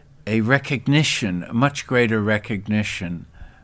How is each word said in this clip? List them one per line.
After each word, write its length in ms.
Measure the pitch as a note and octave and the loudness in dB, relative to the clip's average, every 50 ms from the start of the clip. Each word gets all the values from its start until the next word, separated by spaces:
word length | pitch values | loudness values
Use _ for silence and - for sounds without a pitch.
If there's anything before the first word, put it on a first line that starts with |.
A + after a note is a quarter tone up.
| - - - - - | -20 -20 -20 -14 -6
a 160 | G#2 G#2+ A2+ | -2 0 0
recognition, 1040 | G#2+ A2+ C3+ C#3 C3+ - D3 A#2 - C3+ C#3+ D#3 D3 - - - A#2+ G2 F#2 F2 - | 2 2 2 0 0 0 -4 -2 0 2 4 4 4 2 0 -2 -2 -2 -2 -4 -4
a 100 | - - | -4 0
much 320 | A#2 C3+ C#3 C#3+ - - - | 2 2 2 0 -2 -4 0
greater 340 | B2+ B2 A#2+ A2 A2+ A2 | 2 2 4 4 2 2
recognition 1040 | G2+ G#2+ G#2+ G2+ - - A2 G2 G#2 G#2+ G#2+ G#2+ G2+ - - - F#2+ E2+ F2 E2 - - - - - - - - | 2 2 0 0 0 -4 -6 -6 -4 -2 0 0 0 -2 -4 -8 -8 -8 -8 -8 -10 -14 -20 -20 -20 -20 -20 -20